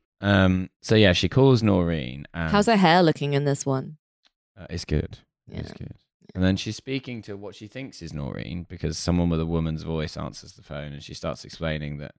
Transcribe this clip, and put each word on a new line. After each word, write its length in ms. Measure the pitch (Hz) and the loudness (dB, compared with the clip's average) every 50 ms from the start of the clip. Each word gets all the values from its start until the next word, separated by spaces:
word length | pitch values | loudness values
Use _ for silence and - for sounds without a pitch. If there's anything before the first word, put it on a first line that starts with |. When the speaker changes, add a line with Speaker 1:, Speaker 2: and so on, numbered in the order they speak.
| _ _ _ - - | _ _ _ -6 0
Speaker 1:
Um, 480 | 101 101 98 95 92 92 92 92 - _ _ | 2 4 4 6 4 4 2 -2 -6 _ _
so, 140 | - - 113 | 0 2 6
yeah, 180 | 110 107 95 87 | 6 8 6 6
she 160 | - - 87 | 4 2 2
calls 340 | - 131 135 135 131 113 113 | 4 6 6 6 6 6 4
Noreen. 640 | 104 95 92 87 85 85 78 65 62 64 69 71 - - | 4 4 4 2 0 -2 -4 -4 -8 -10 -12 -14 -12 -8
And 180 | 87 82 80 | -6 -2 2
Speaker 2:
How's 140 | 131 202 208 | 2 2 4
her 100 | 233 226 | 4 4
hair 260 | 196 190 160 165 180 180 | 6 6 6 8 8 6
looking 320 | 160 151 - 147 143 143 | 6 4 2 0 0 0
in 100 | 139 143 | 2 2
this 220 | 143 143 - - | 2 0 0 0
one? 320 | 139 135 135 135 151 151 _ _ _ _ _ _ _ _ _ _ _ _ 101 | -2 -2 -2 -4 -6 -12 _ _ _ _ _ _ _ _ _ _ _ _ -20
Speaker 1:
Uh, 80 | 90 - | -14 -8
it's 160 | - 85 - | -8 -8 -4
good. 320 | - 78 73 - - - - _ _ _ _ _ - | 0 0 0 0 -2 -10 -18 _ _ _ _ _ -16
It's 180 | - - - - | -12 -12 -12 -12
Speaker 2:
Yeah. 60 | - - | -12 -14
Speaker 1:
good. 140 | - - - - _ _ _ _ _ _ - | -14 -16 -16 -20 _ _ _ _ _ _ -4
And 80 | 92 92 | 0 2
then 140 | 92 98 | 2 2
she's 200 | 98 - 107 107 | 2 -2 -6 -8
speaking 440 | - - - 135 135 - 131 123 113 104 | -10 -8 -8 -8 -8 -8 -8 -12 -12 -12
to 140 | - 101 | -12 -14
what 180 | 101 101 98 95 | -14 -14 -16 -16
she 120 | - 110 | -16 -18
thinks 340 | 104 - 127 135 131 - - 85 | -16 -14 -14 -16 -14 -16 -14 -14
is 100 | 78 73 | -12 -10
Noreen 500 | 73 71 64 50 50 - 55 80 90 82 - | -8 -8 -8 -8 -8 -10 -8 -10 -10 -10 -12
because 280 | 92 - - 80 78 - | -12 -6 -6 -6 -4 -4
someone 300 | - - 87 87 87 87 | 0 2 2 4 4 2
with 120 | 82 80 | 2 0
a 60 | 80 | 0
woman's 360 | 82 82 82 80 80 80 78 80 | 0 0 -2 -2 -2 -4 -6 -6
voice 340 | 80 80 80 78 80 - | -6 -4 -4 -4 -6 -8
answers 360 | 76 76 71 - - - - - | -10 -12 -12 -12 -14 -20 -20 -20
the 80 | - - | -20 -18
phone 300 | - 71 73 73 73 71 | -14 -12 -12 -10 -12 -14
and 80 | 73 76 | -14 -16
she 100 | - 76 | -16 -16
starts 300 | - - 85 69 - - | -10 -8 -8 -8 -8 -12
explaining 540 | - - - 82 80 78 76 76 73 73 73 | -18 -12 -6 -4 -4 -4 -4 -6 -8 -8 -10
that, 160 | 73 - - | -12 -14 -16